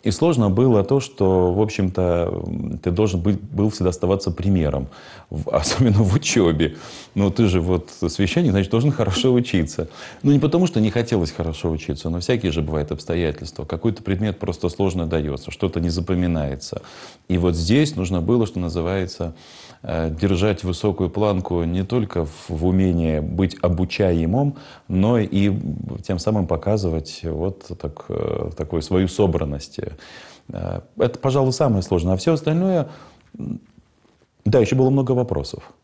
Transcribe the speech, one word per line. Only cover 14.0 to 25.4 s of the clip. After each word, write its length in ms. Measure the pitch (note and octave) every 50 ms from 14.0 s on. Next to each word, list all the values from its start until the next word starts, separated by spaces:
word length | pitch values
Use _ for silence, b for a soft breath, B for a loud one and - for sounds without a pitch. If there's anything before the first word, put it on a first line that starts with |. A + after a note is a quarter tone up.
| -
предмет 340 | F#2+ G2 F2+ G#2+ G#2+ F#2 -
просто 300 | - F#2+ F2 - - F2+
сложно 380 | - - G2 F#2+ E2+ F2+ E2
дается, 440 | D#2+ E2 D#2+ D2+ D2+ C#2 B1+ - -
что-то 300 | D#2 - - F#2 - E2+
не 80 | E2+ E2+
запоминается. 920 | E2 F2 E2+ - F#2 F2 F2+ F2 E2+ D#2+ D2+ C#2 C2+ C2 - - - - B B B B B B B B _
И 120 | - F#2 F2
вот 180 | F2 F2+ E2
здесь 400 | E2 E2 E2 A2+ C#3+ D#3 D3 D3+
нужно 240 | - F#2 F2 F#2 F2
было, 260 | E2 G2 A#2+ B2 A2
что 140 | G2 - F#2
называется, 720 | F2+ E2 D#2+ F2 D#2+ F2 F#2+ F#2+ F#2 E2+ - - F2 E2 E2 B B B B B B B B B
э, 280 | - - E2 E2 D#2+ D#2 D#2 D#2
держать 420 | F#2+ F#2+ F#2+ E2+ G2 G#2+ G2 -
высокую 480 | - F2 E2+ - - G#2 F2+ - F#2 F2
планку 540 | - G#2 G#2+ G#2 G2+ F#2 F#2 - F2 F2 E2+
не 180 | E2 E2+ F#2 F#2+
только 420 | - A#2 B2+ G#2+ G2 - F2 D#2+
в, 40 | D2 - - - -
в 180 | F2 D#2 E2
умении 540 | F#2 F#2 F#2+ F#2+ F#2 F2 E2+ E2 D#2+ D#2 D2+
быть 360 | D2+ D#2+ D#2+ F2 G2 F#2 - -
обучаемым, 920 | - F2+ E2+ D#2+ F#2 F2+ - - G2+ F#2 F2 E2+ E2 E2 G2+ B2+ C#3+ C#3+ C#3 B B B B B B -
но 300 | F#2 F#2 G2 A2 B2 A#2
и 320 | G#2 - - G2